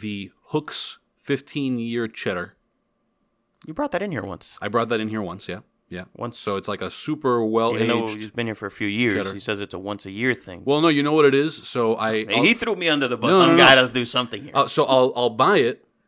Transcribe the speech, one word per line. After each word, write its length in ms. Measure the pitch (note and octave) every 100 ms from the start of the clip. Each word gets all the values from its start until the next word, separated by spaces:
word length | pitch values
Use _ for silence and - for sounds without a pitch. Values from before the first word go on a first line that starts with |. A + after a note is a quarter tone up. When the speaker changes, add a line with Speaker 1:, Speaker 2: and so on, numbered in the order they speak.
Speaker 1:
the 300 | G#2+ G2+ G2 _ _
Hooks 500 | D3+ D3+ - - - _ _
fifteen-year 920 | - C#3 - D3 C3+ B2 A#2 A#2 A2+
cheddar. 460 | - - F2+ F2+ _ _ _ _ _ _ _ _ _ _ _ -
Speaker 2:
You 80 |
brought 180 | D#3+ D4
that 100 | F3
in 80 | G3+
here 100 | C#3
once. 360 | G2 E2+ - -
Speaker 1:
I 80 | G#2
brought 200 | A#2 A#2
that 100 | A#2
in 80 | A2
here 140 | A2
once, 260 | F#2+ F#2 -
yeah. 120 | F#2 - _ _
Yeah. 160 | F2+ F2+ -
Speaker 2:
Once. 220 | A#2+ -
Speaker 1:
So 180 | - G2
it's 120 | F#2+
like 120 | G2
a 100 | F#2
super 540 | - - D3+ C#3 A#2+
well-aged 400 | A2 A2+ A#2 A2
Speaker 2:
Even 40 | A2+ A#2
though 80 | A2+
he's 220 | G#2+ G#2+
been 160 | A#2+ A#2
here 80 |
for 120 | A2 G2+
a 40 |
few 180 | - G#2+
years, 280 | G#2 A#2+ G2+
Speaker 1:
cheddar. 180 | G2
Speaker 2:
he 60 | G2
says 200 | - G#2
it's 140 | G2+
a 40 | F2+
once-a-year 540 | G2 G2+ G2 G2 B2+
thing. 280 | A#2 - F2
Speaker 1:
Well, 160 | - D3
no, 80 | E3
you 140 | D3
know 100 | D3
what 140 | D#3 C#3+
it 80 |
is? 200 | C3+ D3+ D3+ -
So 280 | B2+ A2+ A2+
I, 280 | A2 A2
Speaker 2:
Hey, 100 | A2 A2
Speaker 1:
I'll 60 |
Speaker 2:
he 120 | D#3+
threw 200 | A#3 A3+ F#3+
me 120 | E3+
under 180 | D3 C3
the 100 | A#2+
bus. 120 | B2
Speaker 1:
No, 140 | F#3
no, 60 | E3+
Speaker 2:
I'm 40 | E3
Speaker 1:
no. 60 |
Speaker 2:
gotta 240 | C3 C3+ B2+
do 120 | B2 A#2+
something 360 | B2+ A#2+ G#2+
here. 80 | C#3+
Speaker 1:
Uh, 120 | - A#2
so 180 | - C3+
I'll, 260 | C3 B2+
I'll 160 | B2 A#2+
buy 280 | A2 C#3+ G3+
it, 260 | A#2+ C3+ _ _